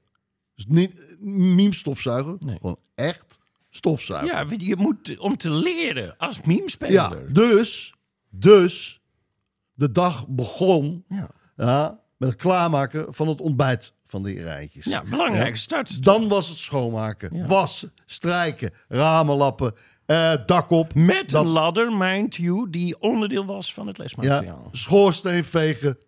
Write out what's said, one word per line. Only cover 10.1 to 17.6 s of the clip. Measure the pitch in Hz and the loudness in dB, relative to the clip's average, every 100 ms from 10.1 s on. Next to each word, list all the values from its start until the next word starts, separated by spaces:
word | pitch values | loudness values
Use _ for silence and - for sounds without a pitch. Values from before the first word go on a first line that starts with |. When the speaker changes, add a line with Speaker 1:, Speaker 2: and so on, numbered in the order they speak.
| 131 - | 0 -6
Speaker 1:
begon, | 131 117 - 190 175 143 175 - | -6 -4 0 4 4 2 -6 -10
Speaker 2:
Ja. | 196 - - _ - | -10 -10 -14 _ -4
Speaker 1:
ja, | 120 135 156 214 _ - | 0 2 0 -6 _ -6
met | 131 | -4
het | 117 | -2
klaarmaken | 180 185 170 147 135 156 156 | 0 2 2 0 -2 -6 -8
van | - 156 | -4 -4
het | 151 | -2
ontbijt | 165 131 135 123 - _ _ | -2 0 0 0 -4 _ _
van | 101 | -10
de | 98 | -8
heer | 95 | -8
Rijntjes. | 82 73 73 - | -10 -10 -14 -12
Speaker 2:
Ja, | - - | -8 -6
belangrijke | - 285 330 202 117 | -6 -4 -2 0 -2
Speaker 1:
Ja. | 113 | -4
Speaker 2:
start. | - 320 - - | -6 -6 -6 0
Speaker 1:
Dan | 135 208 220 | 4 4 4
was | 202 170 | 0 -2
het | 165 | -8
schoonmaken, | - 143 120 113 110 104 95 170 | -6 -4 -4 -4 -6 -8 -10 -6
Speaker 2:
Ja. | 175 | 0
Speaker 1:
wassen, | 190 | 2